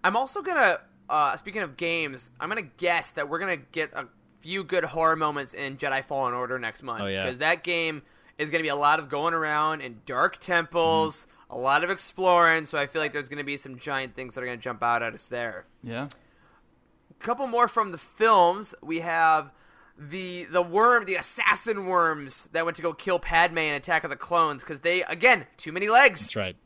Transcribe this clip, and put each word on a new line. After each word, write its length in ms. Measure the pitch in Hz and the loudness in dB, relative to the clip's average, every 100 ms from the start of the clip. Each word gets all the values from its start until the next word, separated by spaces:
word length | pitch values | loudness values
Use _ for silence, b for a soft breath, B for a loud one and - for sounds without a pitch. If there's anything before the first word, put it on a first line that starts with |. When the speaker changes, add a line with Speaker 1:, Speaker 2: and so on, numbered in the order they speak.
Speaker 1:
I'm 120 | 180 214 | 0 0
also 260 | 262 415 | -2 -6
gonna, 380 | 285 294 214 165 _ _ - | -4 2 2 2 _ _ -4
uh, 260 | 151 143 - | 0 0 -2
speaking 240 | 202 208 | -8 -8
of 160 | 175 131 | -8 -4
games, 540 | 170 165 151 131 - _ | -4 -2 -4 -8 -16 _
I'm 100 | 156 | -6
gonna 120 | 220 | -6
guess 480 | 156 - 175 165 - | -8 -4 0 0 -2
that 180 | - 147 | -8 -6
we're 100 | 160 | -4
gonna 180 | 196 165 | -4 -6
get 340 | 131 165 156 | -6 -6 -6
a 140 | - 131 _ _ _ | -8 -12 _ _ _
few 240 | 156 196 | -8 -6
good 220 | 175 180 156 | -2 -2 -2
horror 300 | 160 160 160 | 0 2 2
moments 380 | 156 147 135 | 0 -2 -8
in 240 | - 139 135 | -8 -8 -6
Jedi 260 | 147 135 | -2 -2
Fallen 300 | 135 139 127 | -4 -2 -2
Order 240 | 123 123 127 | -2 -4 -4
next 240 | 113 - | -6 -8
month. 200 | 131 113 | -10 -6
Speaker 2:
Oh, 40 | 101 | -4
yeah. 180 | 95 95 | -2 -4
Speaker 1:
'Cause 140 | 123 | -2
that 240 | 156 170 | 0 0
game 400 | 175 170 165 151 _ b b - | -2 -2 -4 -6 _ b b -8
is 120 | 151 | -4
gonna 140 | 160 | -2
be 60 | 156 | -2
a 60 | 143 | 2
lot 240 | 143 156 | 2 2
of 100 | 139 | 0
going 240 | 143 165 | -2 0
around 480 | 165 156 151 156 156 | 0 0 0 0 -2
in 200 | 131 113 - | -8 -14 -6
dark 320 | 131 180 - | 0 0 -2
temples, 840 | - 170 160 170 165 160 160 - - b b | 0 0 0 0 4 4 2 -4 -16 b b
Speaker 2:
Mm-hmm. 40 | |
Speaker 1:
a 40 | 123 | -2
lot 260 | 131 143 | 2 2
of 60 | 175 | 2
exploring, 760 | 190 - - 185 175 170 160 151 | -4 -8 0 6 8 6 4 0
so 120 | 151 | -4
I 100 | 143 | -2
feel 140 | 160 | -2
like 100 | 151 | -2
there's 160 | 147 131 | -4 -8
gonna 160 | 147 | -8
be 140 | 139 143 | -6 -8
some 200 | 139 127 | -10 -12
giant 380 | 147 135 131 - | -6 -6 -6 -10
things 200 | 127 131 | -10 -8
that 80 | |
are 20 | 127 | -8
gonna 100 | 123 | -8
jump 240 | 127 113 | -8 -2
out 220 | 120 117 | 0 2
at 100 | 117 | 0
us 140 | 110 - | -8 -10
there. 380 | 123 117 92 - _ | -6 -6 -8 -16 _
Speaker 3:
Yeah. 240 | 120 117 139 b b b b b _ _ _ _ _ | -10 -8 -8 b b b b b _ _ _ _ _
Speaker 1:
A 120 | _ | _
couple 240 | - 247 269 | -4 -2 0
more 200 | 233 233 | 2 4
from 240 | - 208 | 2 -2
the 60 | 165 | -4
films. 760 | - - 226 208 175 190 208 - | -16 2 6 8 6 4 -8 -14
We 200 | 151 165 | -6 -4
have 500 | 170 165 160 156 143 b b b b - | -2 4 6 4 2 b b b b -20
the, 480 | 147 180 185 180 - | -12 -8 -8 -10 -2
the 160 | 175 | 0
worm, 420 | 175 185 233 240 | 2 4 6 4
the 120 | 190 175 | 2 -6
assassin 680 | - - 214 214 233 202 185 | -6 -2 0 0 -2 -4 0
worms 640 | 185 165 156 139 - - | 2 2 0 -8 -12 -6
that 100 | 160 | -2
went 140 | 165 160 | -2 -2
to 40 | |
go 120 | 165 | -6
kill 260 | 151 190 175 | -4 -2 -2
Padme 380 | - 170 175 165 | 2 4 4 2
in 160 | 156 147 | -2 -4
Attack 300 | - 160 156 | -2 -2 -2
of 40 | |
the 60 | 147 | -10
Clones, 480 | - 170 160 139 | -2 2 2 -2
'cause 160 | - 147 | -10 -4
they, 240 | 170 175 | 0 0
again, 420 | - 165 240 220 - - | -2 2 4 4 0 -14
too 160 | 160 | -10
many 160 | 165 208 | -4 4
legs. 320 | 233 269 170 | 6 6 4
Speaker 2:
That's 140 | 107 - | -8 -4
right. 180 | 95 85 | -6 -8